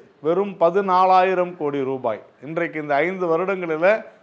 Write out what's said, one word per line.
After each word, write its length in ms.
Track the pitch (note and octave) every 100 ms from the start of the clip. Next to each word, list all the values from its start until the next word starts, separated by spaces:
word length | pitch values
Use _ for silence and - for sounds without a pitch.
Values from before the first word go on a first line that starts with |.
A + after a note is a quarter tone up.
| - _
வெறும் 360 | D3 F3 G3+ F3+
பதினாலாயிரம் 960 | E3+ F3+ G3 F#3 F#3 F#3 F#3+ F#3 F3+ -
கோடி 260 | D3 C#3+
ரூபாய். 400 | C3 C3+ B2 A2 - _
இன்றைக்கு 380 | C3 E3 E3 D#3
இந்த 140 | D3 C#3+
ஐந்து 320 | E3 F#3+ F3+
வருடங்களில் 760 | D#3+ F#3 G3 F3 D#3 F3+ A3 - -